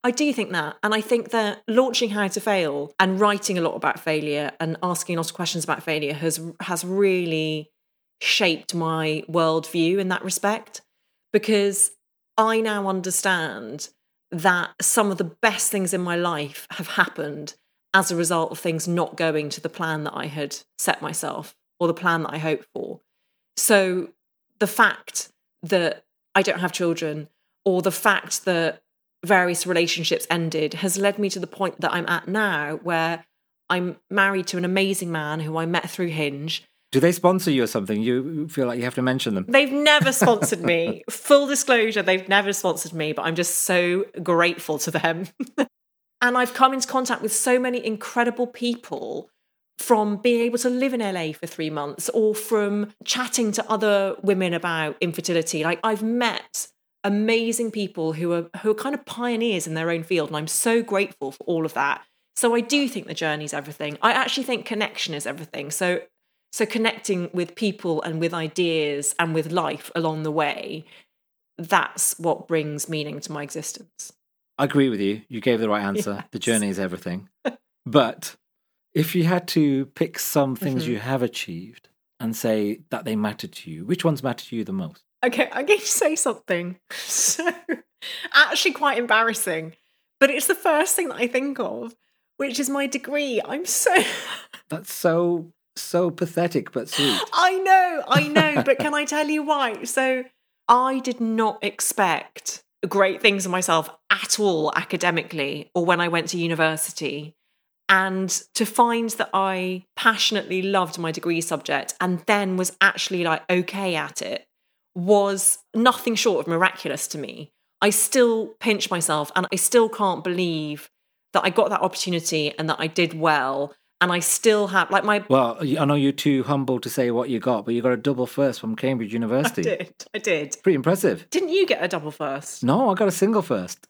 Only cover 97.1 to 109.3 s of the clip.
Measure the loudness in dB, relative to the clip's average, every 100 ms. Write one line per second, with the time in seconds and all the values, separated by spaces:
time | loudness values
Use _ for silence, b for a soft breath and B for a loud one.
97.1 | 0 -2 2 2 2 6 6 6 0 2
98.1 | 2 6 6 6 4 2 2 2 0 0
99.1 | -2 0 0 2 2 0 -2 -4 0 0
100.1 | 0 -4 _ _ _ 4 4 6 0 -2
101.1 | -2 -2 2 2 0 -6 -2 -4 2 2
102.1 | 2 -4 -12 -12 -12 _ _ -2 4 4
103.1 | 6 4 4 -2 -2 2 2 2 -10 _
104.1 | 0 2 0 2 2 2 0 -2 0 2
105.1 | 0 -2 -4 -4 -6 -6 -2 2 2 2
106.1 | 0 -2 -2 -2 2 2 2 -6 -6 -6
107.1 | -6 -12 _ _ _ _ _ 2 2 2
108.1 | -2 -2 -4 -6 -4 -2 4 4 4 -2
109.1 | -4 -2